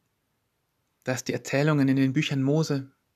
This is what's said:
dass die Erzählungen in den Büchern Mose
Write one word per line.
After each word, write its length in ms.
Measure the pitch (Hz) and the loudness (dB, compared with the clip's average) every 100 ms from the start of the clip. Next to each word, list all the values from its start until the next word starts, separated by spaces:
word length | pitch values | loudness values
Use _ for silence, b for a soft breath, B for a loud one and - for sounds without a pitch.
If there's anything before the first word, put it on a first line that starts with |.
| _ _ _ _ _ _ _ _ _ _ | _ _ _ _ _ _ _ _ _ _
dass 200 | - 127 | -6 -6
die 100 | - | -4
Erzählungen 540 | 120 - 135 151 151 135 | -6 -2 0 2 2 2
in 80 | 135 | 2
den 180 | 135 | 2
Büchern 300 | 135 151 139 | 0 -2 0
Mose 480 | 135 151 156 139 135 _ _ | 0 0 0 -4 -6 _ _